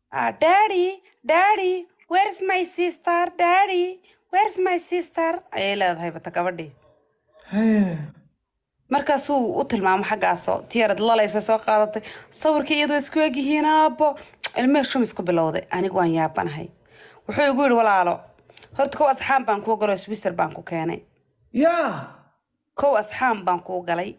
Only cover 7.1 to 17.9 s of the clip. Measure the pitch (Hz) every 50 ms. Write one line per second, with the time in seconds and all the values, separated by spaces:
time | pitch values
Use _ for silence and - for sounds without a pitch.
7.1 | _ _ _ _ _ _ - - 190 202 226 220 220 214 202 180 165 156 147 147
8.1 | - _ _ _ _ _ _ _ _ _ _ _ _ _ _ - 262 285 277 -
9.1 | 294 269 - - 285 269 240 214 - - 277 - - 214 190 185 190 196 196 -
10.1 | 220 214 190 185 180 - - - - - - - - 240 226 208 202 190 208 233
11.1 | 226 220 214 202 170 214 202 214 220 220 220 - 214 214 214 214 214 214 214 -
12.1 | - - - - - - - 311 311 302 - 294 311 294 294 294 294 294 277 -
13.1 | - 311 311 311 247 277 269 277 302 302 302 302 311 311 311 311 - - 302 302
14.1 | 277 285 - - - _ - - - - 240 254 285 302 262 - - 269 233 -
15.1 | - - 190 170 180 170 165 160 156 - - - - 180 180 190 185 190 175 170
16.1 | 165 165 160 156 156 - 185 170 147 156 170 - - _ _ _ _ - - -
17.1 | - - _ - 208 - 294 277 269 240 285 269 240 233 226 214